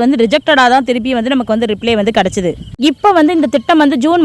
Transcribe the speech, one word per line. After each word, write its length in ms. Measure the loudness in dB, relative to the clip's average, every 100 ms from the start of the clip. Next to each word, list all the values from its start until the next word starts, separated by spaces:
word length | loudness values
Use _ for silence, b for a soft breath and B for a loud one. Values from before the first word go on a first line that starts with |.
| 2
வந்து 120 | 0
ரிஜெக்டடா 440 | 0 0 0 2 4
தான் 140 | 2 0
திருப்பி 240 | -4 -2 -4
வந்து 160 | -2
நமக்கு 200 | -2 -2
வந்து 140 | -2 -2
ரிப்ளை 220 | -4 -2 0
வந்து 140 | 0 0
கிடைச்சது. 340 | 0 -2 -4 -6 -10 -4 -2
இப்ப 220 | 0 2 2
வந்து 140 | 2 2
இந்த 120 | 0
திட்டம் 280 | -2 0 2
வந்து 160 | 2 0 0
ஜூன் 160 | 2